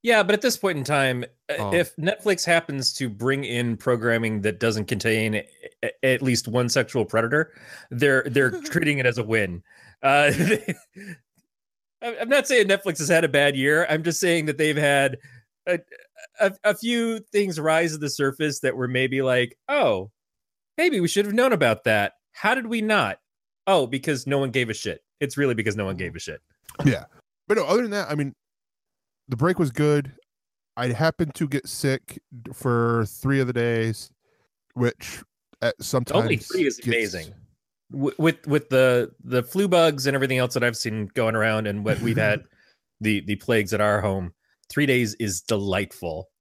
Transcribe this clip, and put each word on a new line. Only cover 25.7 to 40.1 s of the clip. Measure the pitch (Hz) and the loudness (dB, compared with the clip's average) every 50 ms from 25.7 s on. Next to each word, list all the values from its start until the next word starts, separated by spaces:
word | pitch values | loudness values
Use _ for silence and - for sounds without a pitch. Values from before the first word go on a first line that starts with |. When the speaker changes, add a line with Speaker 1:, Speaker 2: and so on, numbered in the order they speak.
| 98 | -2
Speaker 1:
no | 107 101 | -2 -4
one | 95 95 | -4 -4
gave | 85 92 85 80 | -6 -8 -10 -10
a | 82 | -12
shit. | - - 76 - _ _ _ _ _ - - - - | -12 -12 -14 -16 _ _ _ _ _ -18 -12 0 0
Speaker 2:
Yeah. | 147 113 71 64 _ _ _ _ _ _ _ _ - | 0 0 0 -6 _ _ _ _ _ _ _ _ -2
But | 214 220 | 0 0
no, | 160 | 2
other | 143 185 233 | 2 0 0
than | 247 220 | 0 0
that, | 202 208 185 - | -4 -4 -4 -4
I | 151 | -4
mean, | 151 143 139 - _ _ _ _ _ _ _ _ _ _ _ _ _ _ _ _ _ _ - | -4 -4 -4 -6 _ _ _ _ _ _ _ _ _ _ _ _ _ _ _ _ _ _ -8
the | 131 | -2
break | 110 139 175 185 185 | 0 0 0 2 2
was | 170 135 | 0 -2
good. | 120 147 147 151 147 147 143 135 - - _ _ _ _ _ _ _ _ _ _ _ | 0 0 2 2 2 2 -2 -4 -14 -20 _ _ _ _ _ _ _ _ _ _ _
I | 117 123 123 | -6 -4 -4
happened | 117 113 160 160 - - 170 151 - | -2 0 0 -2 0 -2 -6 -6 -2
to | - 160 139 | -6 -4 -2
get | 139 139 - | -2 -6 -6
sick | - - - - 139 131 131 _ - - - _ _ 135 120 | -8 -10 -4 -2 -2 -2 -2 _ -14 -20 -20 _ _ -20 -20
d-, | 117 - - | -18 -18 -18
for | - - 127 120 117 117 117 117 117 110 | -4 -2 0 2 2 2 2 2 0 0
three | - - - - 131 139 135 | -2 -6 -6 -2 0 0 2
of | 131 | 0
the | 123 | 0
days, | 120 120 117 120 117 113 113 113 110 - - - _ _ _ _ _ _ _ _ _ _ _ _ _ | 0 0 0 0 0 0 0 -2 -4 -6 -10 -20 _ _ _ _ _ _ _ _ _ _ _ _ _
which | 156 - 120 - _ - - - - - _ _ _ _ _ _ _ | 0 0 0 0 _ -14 -16 -14 -16 -18 _ _ _ _ _ _ _
at | 117 120 - - | -2 -2 -2 -4
sometimes | - - - 127 123 - - 123 | -8 -2 -2 -2 -2 0 0 0
Speaker 1:
Only | 113 117 - | 0 0 -2
three | 110 - - - 185 160 | -2 -4 -6 -2 0 0
is | 139 117 | 0 -2
Speaker 2:
gets | - - | -4 -4
Speaker 1:
amazing. | 120 117 117 110 98 92 87 80 - - - - _ _ _ _ _ _ _ _ _ | -2 0 0 -2 -2 -4 -8 -12 -12 -18 -20 -20 _ _ _ _ _ _ _ _ _
W-, | - 139 139 147 - | -6 -4 -4 -4 -2
with, | - 156 165 160 - - | 2 0 0 0 0 -4
with | 147 143 147 143 _ | 0 0 0 0 _
the, | 131 131 131 127 123 123 117 - _ _ - | 4 4 6 6 4 2 0 -2 _ _ -8
the | 120 123 123 | -2 -2 -2
flu | 123 - - 185 202 190 | -2 0 -2 0 2 4
bugs | 180 175 165 160 147 135 127 | 4 4 4 4 2 0 -2
and | 139 | -2